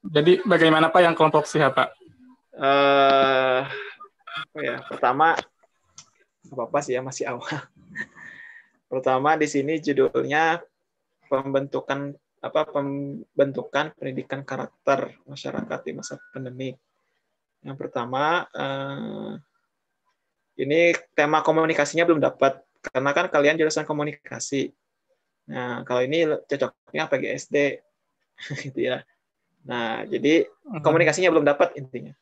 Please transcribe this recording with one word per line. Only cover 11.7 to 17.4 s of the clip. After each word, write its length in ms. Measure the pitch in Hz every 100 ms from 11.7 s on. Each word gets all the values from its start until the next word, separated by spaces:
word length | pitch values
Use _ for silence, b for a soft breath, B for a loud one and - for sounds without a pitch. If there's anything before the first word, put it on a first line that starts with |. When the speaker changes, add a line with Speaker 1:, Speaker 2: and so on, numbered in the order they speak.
| 135 - 139 143 143 _ _
Speaker 2:
apa, 320 | - 160 151
pembentukan 1200 | 147 139 139 139 143 - - 139 135 120 139 156 _
pendidikan 480 | 143 135 135 135 139
karakter 640 | 131 139 _ - 139 131 - -
masyarakat 520 | 143 139 143 - 143
di 80 | -
masa 320 | 151 - - -
pandemi. 400 | 135 127 127 131 131 _ _ _ _ _ _